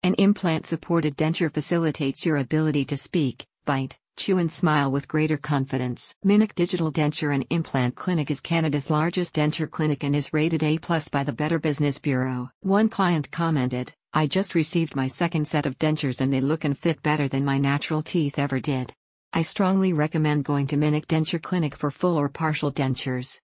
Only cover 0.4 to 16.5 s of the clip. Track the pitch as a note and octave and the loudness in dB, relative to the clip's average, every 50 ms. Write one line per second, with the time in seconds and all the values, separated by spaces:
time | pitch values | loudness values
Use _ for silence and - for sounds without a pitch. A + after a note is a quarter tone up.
0.4 | - F3+ D#3+ D#3 - - E3+ D#3 - - F3 E3+ D3+ D3+ C#3 - D#3 D#3 E3 - | 2 0 0 0 -2 -4 -4 -4 -2 0 0 2 2 0 0 0 0 0 2 0
1.4 | F3 D#3 - D#3 C#3+ - F3 E3+ E3 D#3+ D3 - D3+ C3+ C3+ - - F3 D#3 C#3+ | -2 -2 0 -2 -2 0 0 2 2 0 -2 0 -2 -2 -2 -2 -2 0 0 0
2.4 | C#3 - - D#3 D#3 D#3 C#3+ D3 C3+ - C#3+ C#3 - - - F3+ D3+ C3 A2+ _ | 0 0 0 0 2 2 2 0 0 -2 -2 -4 -6 -2 0 0 0 0 -2 _
3.4 | - _ _ _ _ - C#3+ C3+ C3+ C3 - _ _ _ _ - - - F#3+ F#3 | -16 _ _ _ _ -2 -2 -2 -2 -6 -8 _ _ _ _ -6 -2 0 2 2
4.4 | E3+ E3 - - - E3 D3+ D3+ C#3+ C#3 C3 C#3+ C#3 - - D#3 D#3 D#3 D#3 D3 | 2 0 0 0 2 2 4 4 2 2 0 -2 -2 -2 0 0 2 2 0 -2
5.4 | - - D3 C#3 C3+ C3+ - C3 B2+ B2+ B2 - - - - _ - F#3+ G3+ G#3 | -2 -2 0 0 0 -2 -2 -2 -2 -2 -4 -4 -4 -6 -6 _ 2 4 4 6
6.4 | A3 G#3 - - F3 F3 - E3+ E3+ D#3 D3 D#3+ D#3 D3 D3+ - - D3 C#3+ C#3 | 4 2 2 -2 -2 0 0 -2 -2 0 0 0 0 0 0 0 -2 0 0 0
7.4 | C#3 - - E3+ E3 - - C3+ B2+ B2 - - - - F3+ E3 D3 - D3+ C3+ | -2 0 -2 -2 -2 -2 0 0 0 0 -2 -4 -4 -2 0 0 0 -2 -4 -4
8.4 | - - E3 E3+ D#3+ D#3 C#3 D3 C3+ - D#3 D3+ D#3 E3+ E3+ F#3 F3 E3 - D#3 | -2 -2 0 0 0 0 0 -2 0 0 0 0 0 0 0 -2 -4 -2 0 0
9.4 | D3+ D3+ D3+ - D#3+ D3 - - D#3 D3+ D3 - - C#3+ C#3+ D3 C#3 - - D#3 | 0 0 0 -2 -6 -6 -2 -2 0 0 0 0 0 0 0 0 0 0 0 0
10.4 | D3+ E3 E3+ D3+ D#3+ D3+ D#3 D#3+ - - E3+ D#3+ D3+ - - C#3+ C#3 C#3 - - | 0 2 0 0 2 0 0 0 0 -2 -2 -2 -2 -2 -2 -2 -2 -2 -2 -2
11.4 | D3+ D#3 E3 D#3+ - D#3+ D3 C#3+ D3 C#3+ C#3 - - D3 C3+ B2+ B2+ C3 B2+ B2 | -2 0 0 0 0 -2 0 2 0 0 0 -2 -2 -2 0 0 0 -2 -2 -4
12.4 | B2 C3 _ _ - F#3 F#3+ G3+ A3 G#3+ - - G3 F3+ F3 D#3 C#3+ - - - | -6 -8 _ _ -2 2 2 4 4 2 2 0 2 2 2 0 0 -4 -4 -2
13.4 | E3+ E3 D#3+ D3 B2+ B2+ B2+ B2 B2+ - - _ _ _ - D3+ D#3 C#3+ - F#3 | 0 0 2 2 0 0 -2 -4 -6 -6 -10 _ _ _ -2 0 0 2 0 0
14.4 | G3 - - E3+ D#3 - - F3 E3 D#3 - C#3 C3 C3 - - F3+ E3+ - D#3+ | -2 0 0 0 0 2 0 0 -2 0 -2 -2 -2 -2 -2 -2 -2 0 0 -2
15.4 | D3+ - - D3+ C#3 C#3+ B2+ _ - D#3 D#3 D3+ - C3+ B2 - C3+ C3+ C#3 C3+ | -2 0 0 0 0 -2 -4 _ 0 0 0 0 0 -2 -2 0 0 0 2 2
16.4 | C3 C#3 | 2 0